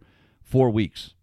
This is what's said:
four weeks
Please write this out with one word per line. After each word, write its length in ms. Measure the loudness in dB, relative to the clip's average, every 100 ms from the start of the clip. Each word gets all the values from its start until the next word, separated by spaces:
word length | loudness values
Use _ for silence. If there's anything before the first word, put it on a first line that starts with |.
| _ _ _ _
four 300 | -4 0 2
weeks 440 | 0 -4 -6 -20 _